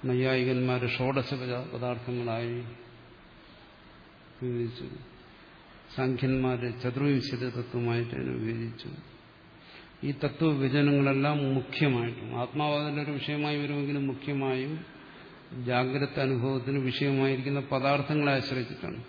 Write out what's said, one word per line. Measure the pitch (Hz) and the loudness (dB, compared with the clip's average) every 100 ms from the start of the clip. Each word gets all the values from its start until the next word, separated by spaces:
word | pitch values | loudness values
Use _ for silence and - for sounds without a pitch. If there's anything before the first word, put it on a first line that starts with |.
| 131 | 2
നൈയായികന്മാർ | 127 131 131 127 127 127 127 120 - | 2 4 2 2 2 2 2 0 0
ഷോഡശ | 127 135 127 | 2 2 0
പദ-, | 139 127 123 127 | -2 -2 -4 -4
പദാർത്ഥങ്ങളായി | 120 123 120 120 123 120 113 120 120 117 - - - - - - - - - - - - - - - - - | -4 -4 -4 -4 -4 -2 -2 -2 -4 -8 -12 -18 -20 -20 -20 -20 -20 -20 -20 -20 -20 -20 -20 -20 -20 -20 -10
വിഭജിച്ചു. | 123 120 120 117 - - - - - - - - - - - - | -4 -2 -4 -6 -12 -12 -16 -20 -20 -20 -20 -20 -20 -20 -14 -4
സാഖ്യന്മാർ | 131 127 131 131 127 127 123 120 | 0 2 2 2 2 0 -2 -2
ചതുർവിംശതി | 123 123 143 135 113 120 123 120 | -2 0 2 2 2 -2 -4 -4
തത്വമായിട്ട് | 120 123 120 117 117 131 | -4 -2 2 2 0 -2
അതിനെ | 127 123 | -2 -2
വിഭജിച്ചു. | 113 113 117 113 - - - - - - - - - - - - | -2 -2 -4 -8 -12 -12 -16 -20 -20 -20 -20 -20 -20 -20 -20 -8
ഈ | 135 139 | -4 -2
തത്വവിഭജനങ്ങളെല്ലാം | 147 - 165 143 135 143 143 143 139 139 139 147 139 135 | -2 2 2 4 4 4 6 6 6 4 2 2 2 0
മുഖ്യമായിട്ടും | 127 - 151 123 117 117 110 120 | -2 2 2 4 0 -4 -6 -4
ആത്മാവ് | 123 151 151 147 | -4 0 0 0
അതിൻ്റെ | 151 147 147 | 0 -2 -2
ഒരു | 143 | -4
വിഷയമായി | 143 147 147 147 | -2 -2 0 0
വരുമെങ്കിലും | 143 143 143 143 139 | -2 -2 0 0 0
മുഖ്യമായും | 131 - 143 135 131 135 156 - - - - - - - 123 123 | -2 -2 0 0 0 0 -4 -8 -16 -20 -20 -20 -20 -14 -6 0
ജാഗ്രത | 123 127 139 139 - | 2 2 2 0 0
അനുഭവത്തിന് | 135 131 127 135 120 139 127 | 2 2 2 0 0 0 0
വിഷയമായിരിക്കുന്ന | 123 143 135 135 135 131 143 139 | 2 2 4 4 2 0 -2 0
പദാർത്ഥങ്ങളെ | 135 139 143 139 151 147 135 | 0 2 2 2 2 4 2
ആശ്രയിച്ചിട്ടാണ്. | 123 131 120 - - - | 2 -2 -4 -6 -8 -8